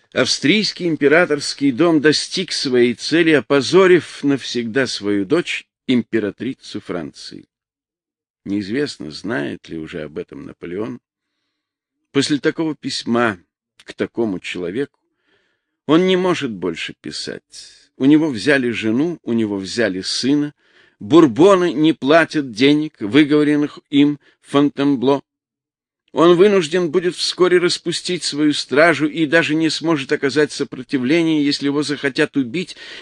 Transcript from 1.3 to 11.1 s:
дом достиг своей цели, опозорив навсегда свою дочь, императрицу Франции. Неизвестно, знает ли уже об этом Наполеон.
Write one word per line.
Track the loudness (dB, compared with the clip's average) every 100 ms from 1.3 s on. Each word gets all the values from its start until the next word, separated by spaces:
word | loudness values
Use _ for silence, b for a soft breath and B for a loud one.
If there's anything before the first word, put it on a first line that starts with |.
| 0 -4 -2 0
дом | 2 2 4
достиг | 4 2 -2 -6 -6
своей | -4 0 2 2
цели, | 0 -2 0 2
опозорив | 2 2 -2 2 4 6 4 2 -6
навсегда | -2 -2 -4 -6 -4 -2 -4
свою | -4 -2 -2 0
дочь, | -2 -2 -8 -12 _ -2
императрицу | -2 0 -4 -4 -8 -10 -12 -14 -14
Франции. | -10 -10 -10 -16 -20 -20 -20 _ _ _ _ _ _ _ _ _ -6
Неизвестно, | -6 -4 -4 -6 -8 -14
знает | -12 -8 -6 -6 -10 -12
ли | -12
уже | -10 -10
об | -10 -12
этом | -12 -14 -18
Наполеон. | -16 -12 -8 -8 -10 _